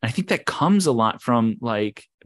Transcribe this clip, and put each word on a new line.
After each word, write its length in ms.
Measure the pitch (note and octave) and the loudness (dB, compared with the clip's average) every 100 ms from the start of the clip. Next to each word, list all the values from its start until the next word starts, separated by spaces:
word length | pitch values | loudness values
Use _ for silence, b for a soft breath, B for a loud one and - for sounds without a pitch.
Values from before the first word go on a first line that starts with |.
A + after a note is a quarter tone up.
And 80 | A#2+ | -6
I 20 | |
think 180 | - - | -4 -2
that 160 | F#3 - | -2 -4
comes 400 | - D3+ G3+ F3 | -2 2 4 2
a 60 | |
lot 300 | A#2 A2 - | 2 0 -2
from, 360 | - A#2+ A2+ G#2+ | 0 2 2 -2
like, 440 | A#2+ G#2+ G#2 - - _ | -4 -2 -4 -6 -18 _